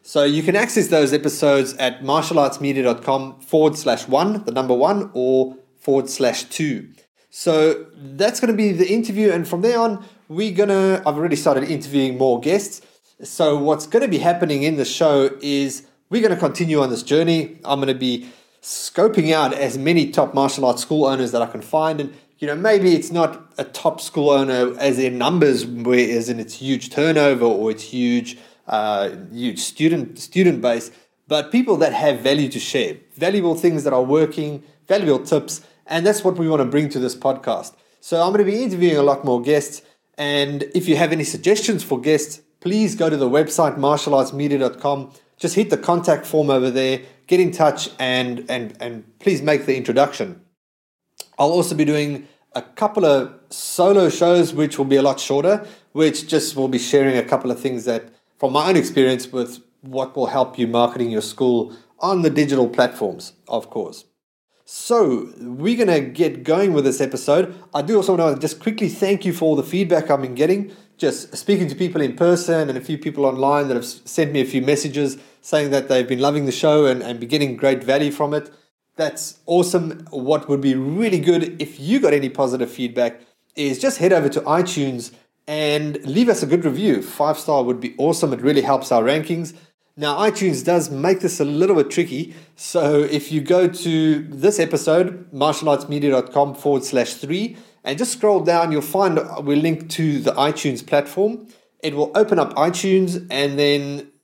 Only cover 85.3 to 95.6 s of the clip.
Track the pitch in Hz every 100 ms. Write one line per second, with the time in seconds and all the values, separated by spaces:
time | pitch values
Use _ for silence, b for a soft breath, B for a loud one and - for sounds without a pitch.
85.3 | _ - 151 151 151 151 143 143 160 240
86.3 | 196 139 175 160 131 202 117 - - 147
87.3 | 151 - 143 123 120 123 - 147 165 147
88.3 | 120 127 143 123 135 - 120 117 151 156
89.3 | 170 165 b b b b - 147 143 214
90.3 | 208 190 135 - 175 151 139 165 185 180
91.3 | - 143 147 190 175 139 - - 127 175
92.3 | B B _ - 175 147 147 147 151 -
93.3 | 156 139 180 175 175 170 160 156 147 156
94.3 | 139 185 208 165 165 - 165 180 - -
95.3 | 139 147 143